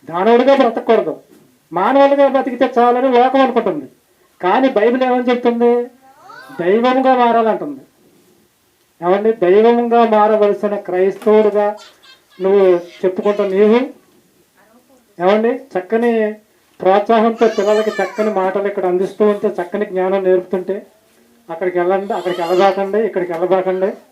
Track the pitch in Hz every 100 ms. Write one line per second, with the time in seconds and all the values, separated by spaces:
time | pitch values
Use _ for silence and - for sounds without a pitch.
0 | - 165 202 240 262 277 240 233 - 226
1 | 160 139 _ _ _ _ _ 165 202 269
2 | 277 277 277 262 254 240 254 240 240 247
3 | 269 240 254 269 262 233 190 156 131 _
4 | _ _ _ _ 180 214 262 208 220 247
5 | 254 247 247 240 240 233 240 240 240 _
6 | _ _ - - - - 175 214 247 254
7 | 262 254 240 226 220 202 151 135 - _
8 | _ _ _ _ _ _ _ _ _ _
9 | 170 196 220 226 175 196 226 240 240 233
10 | 233 214 214 214 208 196 208 202 - 180
11 | 190 190 - 214 214 202 208 208 - _
12 | - - _ _ 185 202 190 175 175 -
13 | 185 185 208 202 196 190 208 233 285 -
14 | _ _ _ _ _ _ _ _ _ _
15 | _ - 180 214 226 269 - - 185 220
16 | 240 226 214 214 _ _ _ _ 185 196
17 | 202 226 226 226 233 226 202 214 214 208
18 | 190 - 214 190 185 196 202 202 185 180
19 | 190 - 214 208 214 185 175 202 208 185
20 | 185 196 185 185 180 190 185 196 - _
21 | _ _ _ _ _ 165 185 175 175 190
22 | 196 214 175 175 170 180 196 196 196 208
23 | 220 190 175 165 180 190 185 185 190 240
24 | _